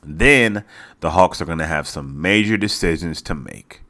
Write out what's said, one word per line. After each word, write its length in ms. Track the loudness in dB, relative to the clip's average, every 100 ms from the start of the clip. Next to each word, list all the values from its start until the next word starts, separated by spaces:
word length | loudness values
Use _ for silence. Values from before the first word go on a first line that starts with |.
Then 600 | -14 0 4 6 4 0 -8 -20 -20 _
the 120 | 0
Hawks 300 | 4 4 2
are 40 | -6
gonna 200 | -4 -2
have 220 | -4 -4
some 340 | -10 -10 -4
major 360 | 2 2 2 0
decisions 640 | -2 -2 -2 -2 -4 -8
to 120 | -8
make. 480 | -10 -10 -18 _ -20